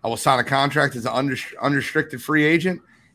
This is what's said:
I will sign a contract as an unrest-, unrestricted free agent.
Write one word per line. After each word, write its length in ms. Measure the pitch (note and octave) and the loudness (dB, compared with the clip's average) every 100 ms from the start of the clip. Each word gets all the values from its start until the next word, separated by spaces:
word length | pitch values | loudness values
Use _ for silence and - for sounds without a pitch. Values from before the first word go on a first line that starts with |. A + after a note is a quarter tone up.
I 40 | A2 | -6
will 100 | A#2 | 0
sign 220 | C#3+ B2+ | 2 2
a 40 | |
contract 520 | A#2 C3+ C#3+ C#3+ C#3 B2 | 2 2 2 2 0 -2
as 100 | A#2 | -4
an 60 | |
unrest-, 400 | A#2+ C#3 B2+ - - | -2 -2 -4 -8 -4
unrestricted 600 | C3+ C#3 B2 D#3 D#3 B2 | 0 0 0 -2 -2 -6
free 240 | - D#3 D3+ | -2 2 4
agent. 360 | E3+ F#3 F3 - _ _ | 4 0 -4 -10 _ _